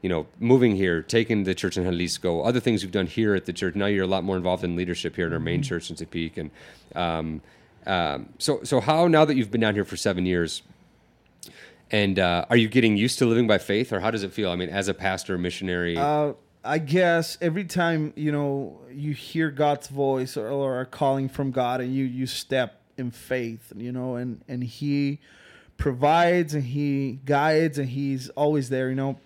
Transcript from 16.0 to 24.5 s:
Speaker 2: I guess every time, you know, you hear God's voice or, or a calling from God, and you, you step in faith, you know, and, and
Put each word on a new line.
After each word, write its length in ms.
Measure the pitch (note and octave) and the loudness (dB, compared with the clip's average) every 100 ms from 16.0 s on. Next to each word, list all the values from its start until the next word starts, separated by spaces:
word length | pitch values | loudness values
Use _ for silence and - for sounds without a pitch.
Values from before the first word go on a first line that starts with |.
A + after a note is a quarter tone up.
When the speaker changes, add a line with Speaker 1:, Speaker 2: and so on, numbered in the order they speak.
| C#3+ D3+ D3 C#3+ _ _ | 0 0 -2 -4 _ _
Speaker 2:
I 140 | A#2+ D#3 | -4 -4
guess 580 | D3+ F3 F3+ E3+ E3 - | 0 2 4 2 0 -2
every 220 | F3 D#3+ | -2 -2
time, 500 | F#3 F3+ E3+ D#3+ D3+ - | -4 0 0 0 -2 -4
you 160 | D3+ | -2
know, 480 | D3 C#3+ C#3 A2 C#2+ C3 | 0 -2 -4 -6 -12 -18
you 220 | C3+ D3 | -8 -6
hear 380 | C#3+ - D#3+ D#3+ | -6 -6 -2 -2
God's 380 | C#3 D3 C#3+ - | 2 0 0 -4
voice 480 | C3+ C3+ C3 C3 D3 | -2 0 0 -2 -6
or, 100 | G#2+ | -4
or 320 | C#3 C3+ B2+ | -2 -2 -2
a 60 | B2+ | -6
calling 420 | - C#3 C3+ C3+ | 0 0 2 -2
from 220 | - C#3 | -2 -2
God, 320 | B2+ B2 B2+ | 0 0 0
and 120 | B2+ | -2
you, 100 | C3+ C3 | -2 -2
you 200 | B2 B2+ | -4 -6
step 540 | - - C3 A#2 - _ - | -6 -2 0 0 -6 _ -8
in 140 | B2 | -8
faith, 640 | - - B2+ A#2 A2+ - G2+ | -8 -4 -4 -4 -8 -14 -12
you 160 | A#2+ | -8
know, 220 | B2+ B2+ B2 | -6 -6 -6
and, 240 | B2 A2+ | -6 -10
and 160 | - | -10